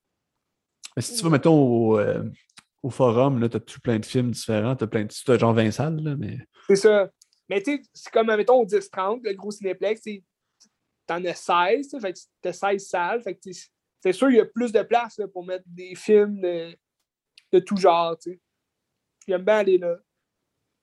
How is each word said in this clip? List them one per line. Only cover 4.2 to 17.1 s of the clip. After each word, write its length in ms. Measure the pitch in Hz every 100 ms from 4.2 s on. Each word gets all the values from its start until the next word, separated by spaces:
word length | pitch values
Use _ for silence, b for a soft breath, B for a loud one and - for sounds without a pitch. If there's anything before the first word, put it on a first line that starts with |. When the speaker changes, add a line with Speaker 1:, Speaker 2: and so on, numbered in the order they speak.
| 123
Speaker 1:
différents, 440 | 113 - 107 113 127
t'as 120 | 110
plein 180 | 110 104
de, 80 | - -
t'as 120 | 117
genre 160 | 117
vingt 180 | 113 110
salles, 300 | 107 147 156
là, 140 | 156 139
mais 200 | 107 120 - b -
Speaker 2:
C'est 80 | 196
ça. 340 | 214 208 185 _ _ _ -
Mais 120 | 196
tu 140 | 226 285
sais, 60 | -
c'est 180 | - -
comme, 160 | 226 226
mettons, 340 | 214 226 254
au 40 | 202
dix 240 | 202 196
trente, 320 | 190 190 247
le 100 | 220
gros 180 | 196 202
cinéplex, 500 | 208 190 180 196 220
tu 100 | 220
sais, 120 | 202 _ _ _ _ _ _ _ _ -
t'en 160 | 170 180
as 80 |
seize, 560 | - - 175 180 240 277
tu 0 |
sais, 100 | 277
fait 140 | 196
que 60 | 180 - _
t'as 120 | 190
seize 340 | 175 202 202 -
salles, 340 | 180 175 233
fait 140 | 214 180
que 60 |
tu 120 | 190
sais, 160 | 175 - _ _ _
c'est 120 | 185
sûr, 160 | 180 269
il 80 | 226
y 20 |
a 60 | 220
plus 260 | 226 240
de 100 | 208
place, 360 | 190 233 233 -
là, 100 | 196
pour 180 | 185 175
mettre 200 | 185 180
des 280 | 175 185 175
films 460 | - 208 208 202
de, 340 | 180 170 165 165 _ _ _